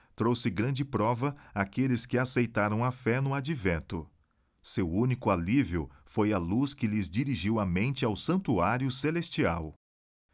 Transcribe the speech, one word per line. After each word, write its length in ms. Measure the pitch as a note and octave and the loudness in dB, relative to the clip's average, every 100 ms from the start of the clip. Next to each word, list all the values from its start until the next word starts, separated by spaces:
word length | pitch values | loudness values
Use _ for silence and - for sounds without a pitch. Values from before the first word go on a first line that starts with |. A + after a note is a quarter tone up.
| _ - | _ -2
trouxe 340 | A2+ A#2+ - | 0 2 0
grande 360 | F2 A#2+ C3 C#3 | 0 0 -2 -2
prova 500 | A2 G#2+ A#2+ C#3 C#3 - | 0 0 0 -2 -4 -8
àqueles 520 | G2+ G2 - C3 A#2 - | -4 -2 0 0 2 2
que 120 | A#2+ | 0
aceitaram 680 | B2+ - A#2 A2 G#2 G#2+ B2 | 2 2 0 0 0 0 -2
a 60 | |
fé 280 | - A2+ B2 | -2 -2 0
no 140 | C3+ | 0
advento. 760 | C#3 C3 D3+ F#2+ E2 - F2 D2 _ _ _ _ _ | -2 -4 -2 0 0 -2 -6 -8 _ _ _ _ _
Seu 280 | - - F2 | -4 -2 0
único 400 | F2+ B2+ B2 A#2 | 2 2 0 0
alívio 600 | F#2 E2+ C3+ G2 F2 C#2+ - - | 0 2 2 2 -2 -4 -10 -6
foi 260 | - G#2 | 0 2
a 60 | G#2 | 2
luz 360 | E2+ A2 C#3 | 0 0 -2
que 140 | - A2+ | -2 -2
lhes 220 | G#2+ F2+ | -2 -2
dirigiu 500 | G2 C3 A#2 G#2 A2+ | -2 -2 0 0 0
a 60 | G2 | 2
mente 400 | F2 A#2+ C3 A#2+ | 2 0 0 0
ao 100 | G2 | 0
santuário 760 | - F#3 F#3+ G2 F2 B2 C3+ | 0 0 0 2 2 0 -2
celestial. 840 | B2+ D3+ E3 E3 - A2 E2+ D#2 - _ _ _ _ _ | 0 -2 -2 -2 0 0 0 -6 -12 _ _ _ _ _